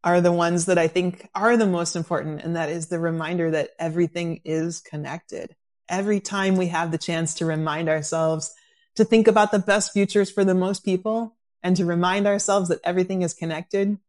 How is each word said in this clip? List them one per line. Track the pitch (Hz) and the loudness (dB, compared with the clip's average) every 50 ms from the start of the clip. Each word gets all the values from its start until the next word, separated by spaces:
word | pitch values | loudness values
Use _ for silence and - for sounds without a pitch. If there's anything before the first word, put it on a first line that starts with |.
| - | 2
are | 175 175 180 | 4 2 4
the | 175 175 | 4 4
ones | 175 170 170 170 175 175 165 | 4 4 2 2 2 0 2
that | 190 185 170 | 2 2 2
I | 165 160 | 2 2
think | 165 180 180 180 180 - - - _ | 2 0 0 0 -4 -6 -16 -12 _
are | 185 202 226 240 233 | 0 2 4 4 4
the | 220 | 4
most | 196 180 170 170 165 - | 2 2 0 -2 -2 -4
important, | 175 160 - 175 151 - 156 151 147 | -6 -4 -2 -2 -2 -2 -4 -8 -6
and | - 165 170 | -6 -4 -4
that | 170 160 147 | -2 -2 -4
is | 165 170 165 - | -4 -6 -6 -6
the | 175 165 | -4 -2
reminder | 170 170 165 165 160 156 175 175 170 165 | -2 -2 -2 -2 -4 -2 -2 0 0 0
that | 156 156 139 - - - | 0 0 -2 -4 -6 -6
everything | 165 165 156 175 175 165 - 175 170 165 165 - _ | -6 -4 0 0 0 0 0 -4 -6 -6 -6 -8 _
is | - 160 160 160 170 165 - | -4 -4 -2 -2 -4 -6 -10
connected. | - - - 151 147 135 143 170 _ _ - - - - - _ _ _ _ _ _ - | -14 -12 -10 -10 -8 -8 -10 -12 _ _ -12 -12 -12 -12 -16 _ _ _ _ _ _ -6
Every | 175 185 196 208 214 196 | -4 -2 0 0 0 -2
time | 196 - 190 196 190 190 190 | -2 -4 -4 -2 0 2 2
we | 185 185 175 | 2 2 0
have | 170 160 170 165 | 0 -2 -2 -2
the | 160 160 | -4 -4
chance | - - 170 165 165 160 - | -4 -4 -2 -2 -2 -4 -4
to | - 170 | -2 -2
remind | 160 160 156 156 156 151 156 165 156 | -2 -2 -2 -2 -2 -2 -2 -2 -2
ourselves | 156 156 147 151 - 160 160 160 160 156 - - - _ _ _ _ _ _ _ _ | -2 -2 -2 -4 -2 0 0 0 0 -2 -6 -10 -14 _ _ _ _ _ _ _ _
to | - 214 | 0 0
think | - 226 226 214 226 | 4 4 4 6 6
about | 208 220 214 208 | 6 4 2 2
the | - 202 | 2 -2
best | 185 - 196 208 196 - - | 2 2 0 0 0 -2 0
futures | 202 202 190 - 208 196 190 | 0 0 2 2 0 0 0
for | - - 196 | 0 0 2
the | 190 185 | 2 2
most | 185 180 190 196 185 _ | 2 2 0 -2 -4 _
people | 202 185 185 185 214 220 226 233 220 _ _ _ _ _ _ | -2 -2 -2 -2 -2 -2 -2 -4 -6 _ _ _ _ _ _
and | - 180 185 180 | 0 0 2 2
to | 185 | 2
remind | 170 175 170 175 180 185 202 202 | 0 2 2 2 2 2 2 2
ourselves | 202 202 202 - - 196 202 185 175 | 2 2 0 2 2 2 2 2 0
that | 170 - - | -2 -2 -2
everything | 175 180 185 185 185 190 185 | -2 0 0 0 0 0 -2
is | 180 165 - | -2 -2 -4
connected | - 175 165 160 156 175 _ - 196 202 202 208 202 _ | -6 -6 -6 -6 -6 -8 _ -2 -2 0 0 -2 -4 _